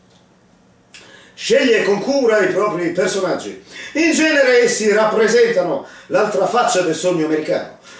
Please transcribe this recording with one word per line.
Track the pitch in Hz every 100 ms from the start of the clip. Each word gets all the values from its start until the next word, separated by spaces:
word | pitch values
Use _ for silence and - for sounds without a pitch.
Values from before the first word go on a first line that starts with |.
| _ _ _ _ _ _ _ _ _ - - - - -
Sceglie | - 247 262 214
con | 185 202
cura | 247 277 240 214
i | 165
propri | 175 214 175 170
personaggi. | - 202 196 180 - - - - - -
In | 285 330
genere | - 311 294 254 247
essi | 240 - 220
rappresentano | 202 220 214 214 233 220 180 170 143 - - -
l'altra | 175 208 196 185
faccia | 233 - 185
del | 165
sogno | 160 180 170 156
americano. | 151 - 135 - - - -